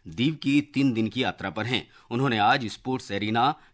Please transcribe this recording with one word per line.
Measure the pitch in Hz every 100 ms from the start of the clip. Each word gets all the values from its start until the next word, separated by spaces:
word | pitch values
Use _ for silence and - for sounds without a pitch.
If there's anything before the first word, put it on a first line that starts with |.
| 95
दीव | 82 131
की | 156 139 143
तीन | 143 131 139
दिन | 113 110
की | 113
यात्रा | 117 - 98
पर | 90 110
हैं। | 120 - - -
उन्होंने | 120 135 113
आज | 120 139 113
स्पोर्ट्स | - 127 131 -
एरिना, | 101 107 113 131 160 -